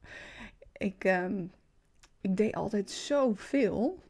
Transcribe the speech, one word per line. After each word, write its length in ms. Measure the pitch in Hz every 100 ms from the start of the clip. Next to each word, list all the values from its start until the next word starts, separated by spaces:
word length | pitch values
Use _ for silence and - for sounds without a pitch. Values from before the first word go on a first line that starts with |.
| - - - - - - -
Ik, 320 | - 202 190
ehm, 420 | 196 185 180 196 170 - _ _ _ _ - _
ik 160 | 196 190
deed 180 | 214 -
altijd 360 | 208 214 190
zoveel, 1120 | - - 285 262 202 - 277 220 175 247 370 -